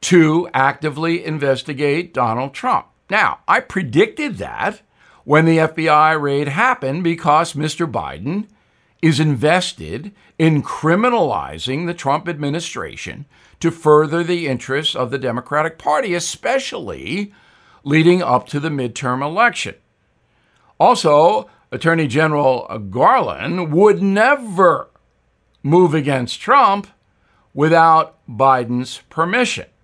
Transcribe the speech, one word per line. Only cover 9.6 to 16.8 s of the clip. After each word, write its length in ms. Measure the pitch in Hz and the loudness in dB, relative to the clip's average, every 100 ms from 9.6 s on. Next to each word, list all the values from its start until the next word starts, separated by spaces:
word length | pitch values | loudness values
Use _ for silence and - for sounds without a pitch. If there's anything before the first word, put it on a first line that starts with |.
| - - 78 98 185 _ _ _ | -2 -10 -12 -12 -14 _ _ _
in 260 | 160 151 | 2 2
criminalizing 1200 | - - 151 175 240 240 - 101 69 78 117 135 170 | -2 -4 0 2 2 0 0 -2 -6 -10 -8 -6 -6
the 80 | |
Trump 360 | 170 135 143 - | -6 -4 -4 -4
administration 960 | 156 147 151 175 - 82 - - 69 143 _ _ _ | -6 -6 -6 -8 -10 -12 -12 -14 -14 -18 _ _ _
to 120 | 165 | -4
further 520 | 165 151 151 156 160 | -2 4 4 4 -2
the 240 | 175 175 160 | -2 -4 -2
interests 480 | 127 - 135 156 - | -6 -4 -4 -4 -4
of 160 | 127 | -4
the 60 | 131 | -4
Democratic 600 | 127 117 123 147 156 160 | -4 -6 -4 -2 -2 -4
Party, 360 | - 151 226 | -2 -2 0
especially 1200 | 175 - - - 262 262 220 | -4 -6 -8 -4 -2 -4 -10